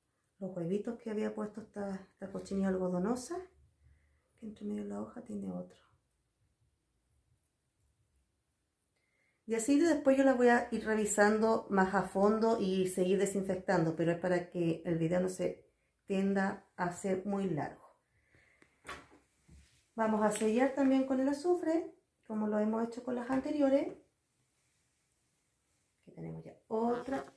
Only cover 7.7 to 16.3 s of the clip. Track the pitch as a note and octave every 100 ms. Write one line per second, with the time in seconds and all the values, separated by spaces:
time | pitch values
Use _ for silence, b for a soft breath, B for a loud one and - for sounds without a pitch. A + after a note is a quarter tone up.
7.7 | _ _ _ _ _ _ _ _ _ _
8.7 | _ _ _ _ _ _ _ - A3+ A3+
9.7 | C#4+ E4+ D4 C4+ C4+ C4+ B3 B3 A#3+ A#3+
10.7 | A3 G#3+ A3 G#3 G#3+ G#3 G#3+ A3 A3+ -
11.7 | G3 F#3 G3+ F#3 F#3+ F#3+ A3 A3+ A3+ F#3+
12.7 | F#3+ F#3 - F3+ F#3+ F#3+ G3 F#3+ F#3 -
13.7 | F3+ D#3+ D#3+ E3 E3+ F3+ F3 F3 F3 E3+
14.7 | E3 F3+ E3 D#3+ F3+ F#3 - F3+ - _
15.7 | _ _ _ - F#3+ G3